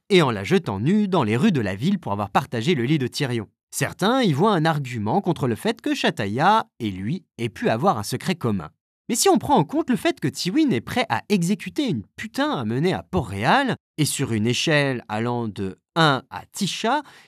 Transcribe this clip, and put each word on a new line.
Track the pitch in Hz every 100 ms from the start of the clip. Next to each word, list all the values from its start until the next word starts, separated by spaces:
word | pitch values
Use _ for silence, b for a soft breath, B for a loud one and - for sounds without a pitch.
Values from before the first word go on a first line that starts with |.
| -
et | 185
en | 139
la | 101
jetant | 98 190 - 95
nue | 131 208 202
dans | 180
les | 107 117
rues | 214
de | 143
la | 101
ville | 98 151 208
pour | -
avoir | 101 101
partagé | 180 135 117 123
le | 151
lit | 120 156
de | 123
Tyrion. | - 135 120 98 _ _
Certains | - 120 - 190 262
y | 226
voient | 139 220
un | 185 160
argument | 151 127 120 104 170
contre | 185 151 131
le |
fait | 107 214 -
que | 294
Chattaya | 285 233 - 101 117 175 220 - -
et | 107
lui | 92 101 180 - -
aient | 117
pu | - 226
avoir | 113 190 123
un |
secret | 101 135 -
commun. | 175 120 101 76 - _ _ -
Mais |
si | 240 392
on | 311
prend | - 254
en |
compte | - 302 320
le | 226
fait | 339 -
que | 143
Tywin | - 175 240 294
est | 123
prêt | - - -
à | - -
exécuter | 202 170 214 185 - 269
une | 120 - -
putain | 220 - 302
amenée | 196 107 123 175
à | 113
Port-Réal, | - 185 113 98 123 233 269 143 _ -
et |
sur | 147 - 120
une | 110 113
échelle | 120 170 147 139 123 -
allant | 107 120 120 113
de | 101 95 - _
un | 170 156 131 -
à | 90 -
Tisha, | - 185 - 220 294 B B